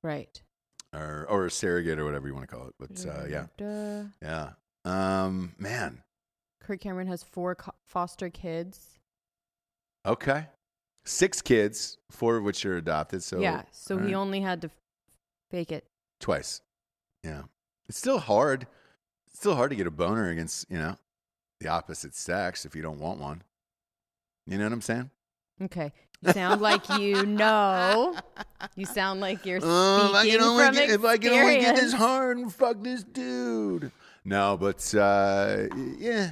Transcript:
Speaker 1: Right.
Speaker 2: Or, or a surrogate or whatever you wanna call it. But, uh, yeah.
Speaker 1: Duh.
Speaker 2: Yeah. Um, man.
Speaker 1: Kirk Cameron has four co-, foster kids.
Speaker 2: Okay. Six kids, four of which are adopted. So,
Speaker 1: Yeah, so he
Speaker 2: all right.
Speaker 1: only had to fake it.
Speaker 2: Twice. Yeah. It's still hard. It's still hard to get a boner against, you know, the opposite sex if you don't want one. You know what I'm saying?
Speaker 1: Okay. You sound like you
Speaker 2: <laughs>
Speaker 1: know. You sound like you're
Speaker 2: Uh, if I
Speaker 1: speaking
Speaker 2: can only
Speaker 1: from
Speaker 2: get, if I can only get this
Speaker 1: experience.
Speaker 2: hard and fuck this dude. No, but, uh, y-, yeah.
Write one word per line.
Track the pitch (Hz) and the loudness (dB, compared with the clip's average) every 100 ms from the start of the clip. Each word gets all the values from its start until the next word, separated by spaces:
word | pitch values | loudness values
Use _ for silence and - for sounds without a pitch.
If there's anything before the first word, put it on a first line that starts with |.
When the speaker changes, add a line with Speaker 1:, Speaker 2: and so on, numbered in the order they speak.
Speaker 1:
Right. | 165 147 - - _ _ _ _ - | -8 -8 -10 -20 _ _ _ _ -18
Speaker 2:
Or, | - 78 76 78 | -12 -10 -8 -2
or | 101 90 | 0 0
a | |
surrogate | - 95 87 85 76 | -2 0 0 0 -2
or | |
whatever | 76 71 69 | -2 -4 -8
you | |
wanna | 67 65 | -10 -12
call | 64 64 | -16 -16
it. | _ | _
But, | 65 - 73 | -18 -14 -12
uh, | 73 73 | -10 -8
yeah. | 73 80 - | -10 -10 -12
Speaker 1:
Duh. | 208 208 208 208 208 _ | -12 -10 -10 -10 -12 _
Speaker 2:
Yeah. | 78 80 76 - _ _ | -10 -8 -10 -14 _ _
Um, | 90 92 95 95 95 92 87 - | -6 -2 0 0 -2 -4 -8 -10
man. | 98 120 90 60 _ _ _ _ _ _ | -8 -6 -6 -10 _ _ _ _ _ _
Speaker 1:
Kirk | - 196 | -12 -12
Cameron | 208 185 185 | -10 -8 -8
has | 175 | -10
four | - - 180 180 | -12 -8 -6 -6
co-, | - - _ | -12 -20 _
foster | 185 175 - 185 | -6 -6 -6 -12
kids. | - 180 165 175 - _ _ _ _ _ _ _ _ _ _ _ _ 98 | -10 -10 -8 -10 -14 _ _ _ _ _ _ _ _ _ _ _ _ -4
Speaker 2:
Okay. | 117 - 139 156 _ _ _ _ _ | -2 0 -2 -4 _ _ _ _ _
Six | - - 190 - | -10 0 0 0
kids, | - 120 104 - - - _ | 2 4 4 -2 -10 -12 _
four | - 117 117 | -4 0 0
of | |
which | 104 98 101 | 0 -4 -4
are | 90 | -4
adopted. | 82 78 76 95 | -2 -2 -2 -8
So, | - 90 | -6 -2
Speaker 1:
Yeah, | 190 151 - | -2 -2 -8
so | - - 190 | -20 -8 -4
he | |
Speaker 2:
all | 196 | -2
right. | |
Speaker 1:
only | 190 196 196 | -2 -4 -4
had | 196 180 | -4 -6
to | 165 _ _ _ _ _ _ _ _ | -8 _ _ _ _ _ _ _ _
fake | 180 170 | -8 -8
it. | 156 _ _ _ _ | -10 _ _ _ _
Speaker 2:
Twice. | - 78 - - _ _ _ _ _ _ | -4 -4 -4 -14 _ _ _ _ _ _
Yeah. | 85 76 - _ _ _ _ | -14 -12 -14 _ _ _ _
It's | - | -8
still | 247 262 | -2 -2
hard. | 127 104 147 135 127 _ _ _ _ _ _ | 2 2 4 0 -6 _ _ _ _ _ _
It's | - | -4
still | 202 156 | 0 2
hard | 131 | 2
to | 131 | 0
get | 87 | -4
a | |
boner | 76 87 110 98 | 0 0 0 -2
against, | 82 82 - - | -2 -6 -8 -8
you | 90 | -6
know, | 80 95 _ _ _ _ _ _ | -6 -8 _ _ _ _ _ _
the | 78 | -4
opposite | 82 - 80 73 | -4 -4 -12 -12
sex | - - 87 92 90 | -12 -6 -4 -4 -6
if | - | -12
you | 78 | -10
don't | 78 76 | -10 -8
want | 76 95 | -8 -8
one. | 71 80 _ _ _ _ _ _ _ _ _ _ - | -10 -12 _ _ _ _ _ _ _ _ _ _ -8
You | 95 | -4
know | |
what | 107 | -2
I'm | 117 | -4
saying? | - 117 127 _ _ _ _ _ | -4 -4 -6 _ _ _ _ _
Speaker 1:
Okay. | 190 180 147 - _ _ | -10 -8 -8 -10 _ _
You | 180 | 2
sound | 180 180 415 | 2 2 2
like | 214 349 - 277 | 2 2 0 -2
you | 202 196 202 | 2 2 0
Speaker 2:
<laughs> | |
Speaker 1:
know. | 208 214 214 202 185 185 214 269 330 - - 214 - 196 | 2 4 4 4 2 4 4 2 -2 -12 -18 -18 -14 -16
You | - 190 | -10 -8
sound | - 190 190 | -2 -2 -2
like | 190 190 196 | -4 -4 -4
you're | 180 | -4
Speaker 2:
Uh, | 165 175 190 196 202 | 2 4 6 6 6
if | |
I | 202 | 6
Speaker 1:
speaking | 220 226 | 6 6
Speaker 2:
can | 247 | 6
only | 240 277 | 8 6
Speaker 1:
from | |
Speaker 2:
get, | 269 285 | 6 4
if | 208 | 4
I | 226 233 | 4 4
can | 233 | 6
only | 247 285 294 | 6 8 6
get | 247 - | 6 4
this | |
Speaker 1:
experience. | 254 | 4
Speaker 2:
hard | 240 226 262 262 247 | 4 4 4 0 -2
and | 247 | -4
fuck | - 254 226 | 0 0 2
this | 220 254 | -4 -8
dude. | 180 - 254 247 247 226 208 180 147 _ - - | -8 -10 -6 -4 -4 -2 -2 -4 -6 _ -20 -16
No, | 98 98 98 98 | -2 2 2 2
but, | 98 98 - | 0 -2 -2
uh, | 107 101 101 98 98 101 101 104 | 4 6 6 4 4 2 0 -2
y-, | - 131 131 | -4 -8 -6
yeah. | 226 233 185 | -2 0 -2